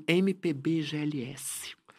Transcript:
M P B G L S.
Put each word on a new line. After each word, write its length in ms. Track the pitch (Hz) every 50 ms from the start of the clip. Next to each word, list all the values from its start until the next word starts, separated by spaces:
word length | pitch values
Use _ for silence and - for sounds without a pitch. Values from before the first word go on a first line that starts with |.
| 151 -
M 260 | 165 180 190 196 180
P 180 | 185 - 175 151
B 280 | 135 135 160 165 165
G 140 | 151 143 151 151
L 240 | 151 151 147 143 117
S. 500 | 127 139 - - - - - - - - _ _ - -